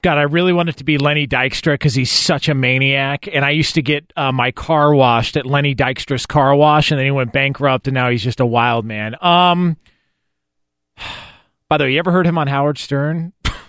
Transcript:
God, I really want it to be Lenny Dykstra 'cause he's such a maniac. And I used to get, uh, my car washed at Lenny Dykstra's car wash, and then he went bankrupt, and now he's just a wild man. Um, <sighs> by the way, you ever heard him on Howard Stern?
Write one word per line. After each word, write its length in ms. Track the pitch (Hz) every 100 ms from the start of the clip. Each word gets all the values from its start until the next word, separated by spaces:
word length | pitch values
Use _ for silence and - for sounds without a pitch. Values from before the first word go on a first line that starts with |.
God, 140 | 180 147
I 60 |
really 320 | 147 160 185
want 160 | 175 170
it 80 | 151
to 60 |
be 120 | 135 147
Lenny 300 | 143 151 143
Dykstra 520 | 127 131 - - 143
'cause 160 | 151
he's 160 | 123 123
such 380 | - - 147 -
a 60 |
maniac. 760 | 139 127 127 135 139 139 139 -
And 140 | 160
I 60 | 139
used 240 | 151 151
to 80 | -
get, 280 | 135 147 151 -
uh, 160 | 139
my 180 | 127 123
car 440 | - - 160 147
washed 420 | 147 131 117 117 151
at 80 |
Lenny 300 | 131 143 143
Dykstra's 500 | 131 127 131 - 131
car 300 | - 151 135
wash, 360 | 143 151 151 147
and 80 | 147
then 60 |
he 60 | 135
went 220 | 139 123
bankrupt, 520 | 139 139 135 143 131 -
and 80 |
now 140 | 135 123
he's 140 | 120
just 180 | 107 113
a 60 | 123
wild 400 | 117 120 117 113
man. 280 | 107 107 117
Um, 560 | 180 175 180 175 180 160 _ _ _ _ _ _ _ _ _ _ _ _
<sighs> 720 | - - - - _ _ _
by 80 | 151
the 80 |
way, 80 | 139
you 60 | 139
ever 140 | 175
heard 140 | 175 170
him 120 | 170
on 80 | 143
Howard 320 | 139 143 143
Stern? 560 | - 143 147 165 165 _ - -